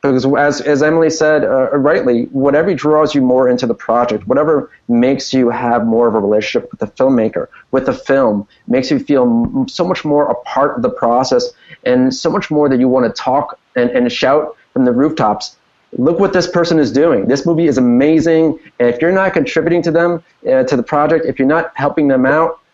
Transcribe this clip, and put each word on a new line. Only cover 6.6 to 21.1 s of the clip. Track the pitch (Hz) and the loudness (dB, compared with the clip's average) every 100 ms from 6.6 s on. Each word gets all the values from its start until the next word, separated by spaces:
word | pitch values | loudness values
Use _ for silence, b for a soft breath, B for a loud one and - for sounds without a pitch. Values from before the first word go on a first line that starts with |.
| - | -6
with | - | -10
the | 107 | -12
filmmaker, | - 131 127 110 101 - B B | -2 0 2 0 -4 -10 B B
with | 135 131 | -4 -2
the | |
film, | 123 - 135 127 104 101 b - | -6 -2 0 2 0 -6 b -4
makes | 247 262 | -2 0
you | 143 | -4
feel | - 143 | 0 0
m-, | 123 117 117 139 131 | 2 0 -2 -4 -6
so | - | -4
much | 180 - | -4 -4
more | 156 147 147 | 0 0 0
a | - | -2
part | - - 143 - | -4 -2 -2 -2
of | |
the | 120 | -4
process | - 117 120 131 123 120 B B B | -2 0 0 2 0 -2 B B B
and | - 127 127 | -2 2 0
so | 127 170 | 0 -4
much | 180 - | -4 -2
more | 151 147 | 0 0
that | 131 | 2
you | 127 | 2
wanna | 131 120 | 2 0
talk | - - 139 147 - _ | -4 -2 -2 -2 -10 _
and, | - 120 | -4 -2
and | 123 123 | 0 -2
shout | 117 131 147 - - b | 0 0 0 -2 -12 b
from | - | -2
the | 127 | 0
rooftops, | 120 147 - 113 104 - _ _ _ _ | 2 0 0 -2 -2 -6 _ _ _ _
"Look | - 131 170 | -2 -2 0
what | 190 | 0
this | 185 170 | 0 -2
person | 175 165 165 | -2 0 2
is | 135 | 0
doing. | 117 165 127 95 | 2 2 2 0
This | 139 | -2
movie | 151 165 165 | 0 0 0
is | 127 | 2
amazing." | 123 120 143 160 160 160 160 160 B _ | 2 2 2 2 2 2 2 -2 B _
And | 123 | -2
if | 120 | 0
you're | 160 | 0
not | 190 190 | 0 0
contributing | - 262 - 160 170 | -2 -2 -2 0 0
to | 165 | 0
them, | 160 170 170 b b - | 0 0 -2 b b -2
uh, | 131 | 0
to | 127 135 | 2 -2
the | |
project, | 117 151 151 | -2 0 2